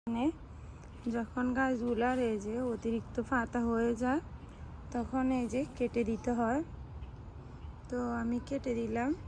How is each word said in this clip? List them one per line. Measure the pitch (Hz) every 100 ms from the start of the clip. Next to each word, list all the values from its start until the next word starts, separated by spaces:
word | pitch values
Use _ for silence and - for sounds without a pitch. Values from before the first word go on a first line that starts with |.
মানে | - 233 277 - - - - - - - - 233
যখন | 220 - 254 254
গাছগুলার | 269 254 240 226 240 254 240
এই | 214
যে | 202 226 254
অতিরিক্ত | 226 226 226 - - 233
পাতা | 262 233 240 233
হয়ে | 226 233 233
যায়, | 247 277 - - - - - - -
তখন | 247 226 262 262 262
এই | 240
যে | 240 285
কেটে | - 240 233 220
দিতে | 220 - 233
হয়, | 226 269 339 - - - - - - - - - - - -
তো | 247 240 233
আমি | 233 240 240
কেটে | 277 262
দিলাম। | 233 226 226 254 349